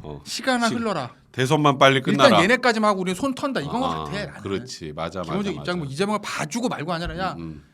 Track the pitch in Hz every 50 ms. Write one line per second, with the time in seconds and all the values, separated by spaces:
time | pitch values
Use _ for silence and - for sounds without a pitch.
0 | - - - - - - - - 233 269 254 240 240 226 - 233 233 220 196 160
1 | 127 120 - _ _ _ - - 131 127 156 151 147 147 139 123 139 135 135 135
2 | 131 - - 143 135 269 - - - 196 247 247 247 254 226 220 214 214 208 190
3 | 185 180 185 - - 277 262 262 - 285 262 185 143 147 160 240 262 - - 80
4 | 78 147 147 202 208 - 73 - 101 101 98 92 80 - - - 87 78 73 78
5 | 80 85 82 95 90 80 - 196 208 202 170 147 73 - 180 180 151 135 135 143
6 | 196 202 214 202 208 - - - - 156 - 240 226 240 165 - 147 165 175 165
7 | 170 165 160 170 190 180 151 - 82 80 78 73 - _